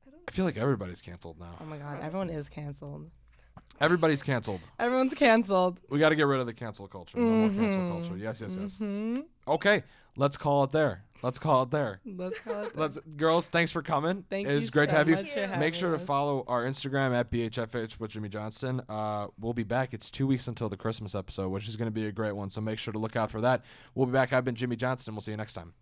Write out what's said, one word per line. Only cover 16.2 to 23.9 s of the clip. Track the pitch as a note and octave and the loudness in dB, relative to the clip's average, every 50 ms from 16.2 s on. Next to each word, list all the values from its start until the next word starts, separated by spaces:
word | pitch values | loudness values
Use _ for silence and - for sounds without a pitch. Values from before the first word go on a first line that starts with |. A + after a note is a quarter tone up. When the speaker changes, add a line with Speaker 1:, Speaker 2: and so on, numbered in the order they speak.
| D3 D3 C#3+ C3+ - - | 2 2 0 -2 -2 0
Speaker 2:
our | B2 B2 A#2 | 0 0 0
Instagram | C3 C3+ - - C#3 C3 C#3 C3+ C3 B2 | 0 -2 -2 -4 -2 0 2 2 4 4
at | A#2+ A#2+ A2+ | 2 2 2
B | - A#2+ A#2 | 0 -2 -2
H | A2+ - - | -2 -2 -4
F | A#2 A2 - | -6 -4 -4
H | B2 A2+ A2+ - - | -6 -6 -6 -6 -8
with | A2+ G#2+ | -8 -8
Jimmy | - A2 G#2+ G#2 | -6 -6 -8 -6
Johnston. | G2 G#2+ G#2+ A2 A2 - - B2+ C3 B2+ - - | -6 -6 -6 -6 -6 -6 -4 -2 -2 -4 -4 -6
Uh, | G#2+ G#2+ G#2+ G#2+ G#2+ G#2 G#2 - - - | -6 -4 -2 -2 -2 -4 -6 -8 -10 -6
we'll | G#2+ A2+ A#2+ | -4 -4 -2
be | A#2 A2+ | -2 -2
back. | G2 A#2 B2+ C3 B2+ - | 0 0 0 0 -2 -4
It's | A2 - - | -8 -8 -8
two | - - C3+ | -4 -2 2
weeks | C3+ C3+ A#2+ - - | 2 2 0 0 -6
until | A#2 - A#2+ G#2+ | -6 -4 -4 -4
the | G2+ | -4
Christmas | G2 - A2 A2+ - G#2+ G2+ - | -2 -2 -2 -2 -2 -6 -6 -6
episode, | G2+ F#2 - - - G2 F#2 | -6 -6 -6 -6 -4 -2 -2
which | F#2 G2 G2+ G#2+ | -2 -4 -4 -6
is | A2 | -6
gonna | G#2+ A#2 A2+ G#2+ | -4 -4 -2 -2
be | A2 A2 | -2 -4
a | G#2+ G2 | -4 -4
great | G#2+ A2 G#2+ G2+ | -2 -4 -4 -2
one. | G2+ G2+ G2 | -4 -6 -6
So | - A2+ | -6 -4
make | G#2+ A2 A2 G#2+ | -4 -4 -4 -4
sure | - - G#2 | -6 -6 -4
to | A2 | -4
look | A2 A2 - | -4 -2 0
out | A#2+ A2 - | -2 -2 -2
for | - A2 | -2 0
that. | A2 B2 B2+ A#2 - - - - - - | 2 2 2 2 -2 -8 -20 -20 -20 -12